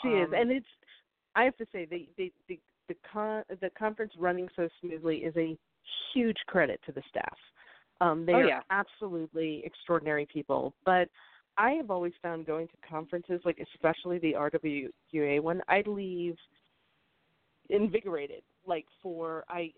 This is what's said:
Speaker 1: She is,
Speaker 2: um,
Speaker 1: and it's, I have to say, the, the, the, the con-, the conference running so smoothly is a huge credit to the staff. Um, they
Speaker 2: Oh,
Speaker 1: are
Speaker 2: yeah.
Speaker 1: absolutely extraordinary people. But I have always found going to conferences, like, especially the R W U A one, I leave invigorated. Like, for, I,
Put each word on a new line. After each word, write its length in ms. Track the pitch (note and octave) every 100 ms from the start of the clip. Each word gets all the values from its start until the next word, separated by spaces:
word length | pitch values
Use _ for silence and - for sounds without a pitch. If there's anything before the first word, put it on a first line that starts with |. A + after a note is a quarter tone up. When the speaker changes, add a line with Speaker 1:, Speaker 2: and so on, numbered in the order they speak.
Speaker 1:
She 80 | B3+
is, 180 | G#3 E3+
Speaker 2:
um, 60 |
Speaker 1:
and 180 | E3+ A#3+
it's, 140 | C4 - _ _ - _ _ _ G#3
I 80 |
have 140 | B3+ -
to 80 | A3+
say, 140 | G3 D#3+
the, 240 | F3 D#3 F#3
the, 140 | F#3 - -
the, 120 | E3+ _ _ -
the 80 | E3+ -
con-, 320 | G#3+ G#3+ G#3+ - F#3
the 80 | F#3 -
conference 360 | G#3+ G#3+ A3 D#3+
running 320 | F3+ F3+ F3+ -
so 120 | E3+ -
smoothly 360 | F3 D#3+ E3 D#3
is 180 | E3 E3
a 200 | E3 D#3+ _ _ - - -
huge 240 | C4 A#3 G#3+ -
credit 320 | F#3 C#3+ G2+ -
to 60 |
the 100 | C3+ -
staff. 280 | - - - - _ - - _ -
Um, 240 | F3 D#3 E3
they 80 |
Speaker 2:
Oh, 40 | A#3+
Speaker 1:
are 100 | G#3+
Speaker 2:
yeah. 140 | B2+ -
Speaker 1:
absolutely 920 | F#3+ G3+ - G#3 E3+ D#3+ D#3+ D#3+ D3+ E3
extraordinary 600 | - - E3 D3+ D3 D3
people. 480 | D#3 C#3+ C3+ C3 - -
But 220 | F#3 F3 - - - _ -
I 140 | A3+
have 180 | D#4+ A#3
always 240 | F3+ F3 F3
found 240 | F3 E3 D#3
going 220 | D#3 E3
to 60 | _ -
conferences, 520 | D#3+ D#3+ F3 F3 F3 F3
like, 140 | D#3+
especially 600 | E3 - D#3+ E3 F3+ F3
the 160 | E3 C#3
R 140 | D3
W 420 | D#3+ D#3 C#3+ C3 - _
U 120 | D#3+
A 160 | D3 C#3+
one, 220 | D#3+ F3+ -
I 140 | G3 G#3
leave 500 | G3+ F#3+ F3+ F3 E3 _ _ _ _ _ _ _ _ _ _ _ _ -
invigorated. 720 | G#3 G#3+ G#3 G3 D#3+ C#3+ - - _ F#3
Like, 180 | E3 - _
for, 440 | F#3 E3 E3 D#3+ -
I, 240 | F3 E3